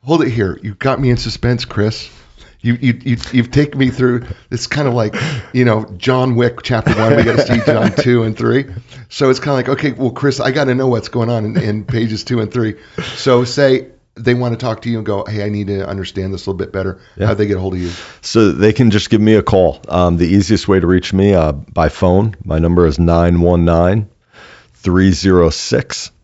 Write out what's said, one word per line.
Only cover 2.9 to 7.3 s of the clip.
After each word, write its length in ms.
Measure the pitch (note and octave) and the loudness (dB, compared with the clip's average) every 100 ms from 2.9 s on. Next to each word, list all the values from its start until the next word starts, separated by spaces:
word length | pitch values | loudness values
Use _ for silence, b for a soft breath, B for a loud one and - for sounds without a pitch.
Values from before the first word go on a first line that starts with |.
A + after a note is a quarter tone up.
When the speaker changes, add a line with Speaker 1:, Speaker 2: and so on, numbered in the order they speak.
| A2+ | -2
Speaker 1:
you, 140 | - A#2 - | -2 -4 0
you've 180 | B2+ A#2 | 0 2
taken 280 | C#3+ D3 C3+ | 0 0 0
me 120 | C3 | -2
through. 340 | B2 B2 B2 A#2+ B B | 2 0 0 -6 B B
It's 160 | B2 - | -10 -6
kind 220 | C#3+ C#3+ | -2 -2
of 60 | |
like, 200 | A#2+ G#2+ B D#3 C#3 B | 0 -2 B -6 -6 B
you 120 | B2+ | 2
know, 200 | B2 A2 G#2+ F#2 | 2 2 -2 -4
John 400 | - B2+ B2+ A#2 | 0 0 2 2
Wick 260 | A#2+ A#2+ | 0 -2
chapter 320 | - A#2+ - | -4 -2 0
one. 220 | G#2+ A2+ A2+ | 0 2 2
We 80 | |
gotta 180 | A2+ | 2